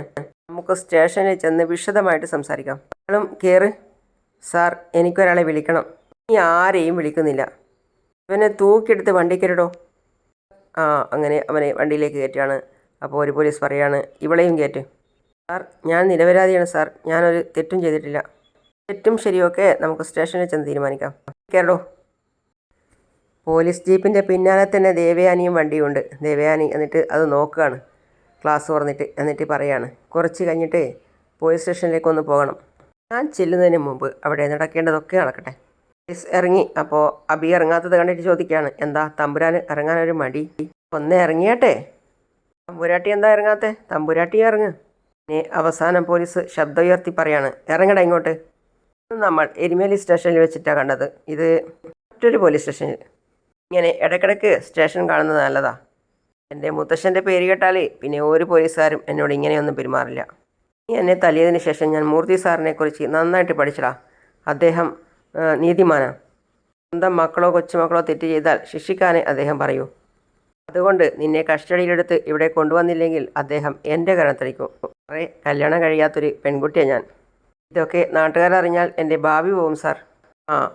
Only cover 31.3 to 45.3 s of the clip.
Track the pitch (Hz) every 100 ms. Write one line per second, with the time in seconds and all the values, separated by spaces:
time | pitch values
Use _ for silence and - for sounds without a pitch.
31.3 | - 160 165 180 175 170 160 160 156 151
32.3 | 143 139 - _ _ _ _ - 240 302
33.3 | 240 170 180 180 170 143 131 135 - 147
34.3 | 147 147 147 156 160 165 156 156 185 135
35.3 | - - 131 _ _ _ _ - 175 -
36.3 | 185 180 185 - 156 151 151 151 - -
37.3 | 156 160 175 160 170 175 180 175 170 180
38.3 | 170 180 156 143 - 151 151 151 151 147
39.3 | 151 165 170 - 147 151 165 165 160 131
40.3 | 147 151 - 156 _ - 156 151 180 165
41.3 | 160 202 240 247 113 - _ _ _ _
42.3 | _ _ _ - 170 170 175 190 208 214
43.3 | 208 214 214 214 214 - 156 156 160 170
44.3 | 214 226 214 208 - _ _ _ _ -